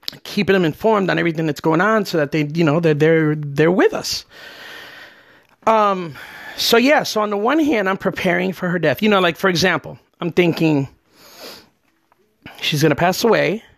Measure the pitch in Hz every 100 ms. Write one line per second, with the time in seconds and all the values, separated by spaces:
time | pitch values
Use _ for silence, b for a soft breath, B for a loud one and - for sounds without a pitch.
0 | - - - 208 180 190 165 131 220 208
1 | 175 156 170 160 160 135 165 160 202 220
2 | 196 165 143 160 147 160 160 160 165 147
3 | 156 160 156 151 147 139 160 190 427 -
4 | - - - B B B B B B B
5 | B B B B B B 220 220 202 190
6 | 170 131 B B B B - 233 262 294
7 | - 214 208 202 226 311 294 220 190 190
8 | 190 - 185 175 185 170 180 175 156 123
9 | 214 196 175 165 190 165 180 160 151 131
10 | _ _ 170 180 175 - 160 143 135 _
11 | _ B B B B B B _ _ _
12 | _ _ _ _ - - - 147 156 147
13 | 175 180 233 170 147 220 -